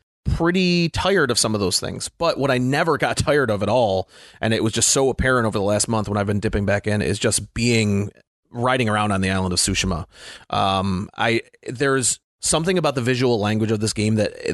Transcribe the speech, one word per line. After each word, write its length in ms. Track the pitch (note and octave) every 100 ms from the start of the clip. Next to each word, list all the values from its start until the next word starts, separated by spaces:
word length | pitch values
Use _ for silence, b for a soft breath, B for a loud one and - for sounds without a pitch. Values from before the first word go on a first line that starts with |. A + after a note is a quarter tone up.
| _ _
pretty 640 | - - E3+ F#3 F3+ F3 E3
tired 420 | - F#3 F#3+ C3+
of 80 | A2+
some 160 | A2+
of 60 | G#2+
those 180 | F#2 -
things. 300 | - F#2 -
But 300 | - E3 -
what 120 | C3+
I 80 | B2+
never 400 | B2+ C#3+ E3 C#3+
got 180 | C3+ A#2
<laughs> 20 |
tired 320 | - D3 B2
of 120 | G2+
at 60 | G2+
all, 400 | B2 A2 F#2+ - B B B
and 120 | A2
it 120 | A2+
was 80 | A2
just 160 | A2+ -
so 220 | C#3+ C3+
apparent 360 | A2 B2+ B2+ A2+
over 120 | G#2
the 60 |
last 220 | G2 G#2 -
month 220 | A2+ G2+
when 100 | G#2
I've 80 | G2+
been 140 | G#2
dipping 260 | G#2+ G#2+ G2+
back 220 | G2+ G#2+
in, 120 | G#2
is 200 | D2 G2+
just 340 | A2+ - G#2
being, 560 | - A#2+ A2+ G#2 G2+ G#2 - _ _ _
riding 380 | A#2+ B2 C3 A2
around 240 | G#2+ G#2+
on 80 | F#2+
the 100 | F#2+
island 220 | F#2+ F#2
of 80 | F2+
Tsushima. 460 | - F#2+ F#2+ E2 - B B B -
Um, 580 | G#2 G2 F#2+ G2 F#2 G#2 -
I, 260 | A#2 A#2 - - -
there's 500 | A#2+ C#3 C3+ A#2+ - _ _
something 360 | - D#3+ E3 F#3
about 180 | D3+
the 60 | C3+
visual 400 | A#2+ B2 B2+ A2+
language 300 | G#2 G#2+ G#2+
of 100 | A2
this 140 | A2
game 220 | G#2+ G#2+ A2
that, 160 | G#2 G1+ -